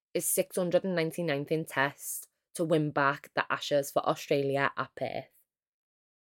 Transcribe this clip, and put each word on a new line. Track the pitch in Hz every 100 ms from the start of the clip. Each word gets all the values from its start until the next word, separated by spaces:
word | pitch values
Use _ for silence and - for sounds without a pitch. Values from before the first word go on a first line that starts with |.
| _
his | 175 -
six | - 180 -
hundred | 180 175 190
and | 175
ninety-ninth | 160 160 170 139 143
in | 160 160
test, | - 139 - - - - _ _ -
to |
win | 165 160 151
back | 147 139 147 - -
the | -
Ashes | - - 143 143
for | - -
Australia | 156 - 143 139 135 139 -
at | 135 -
Perth. | 127 - - _ _ _ _ _ _ _ _ _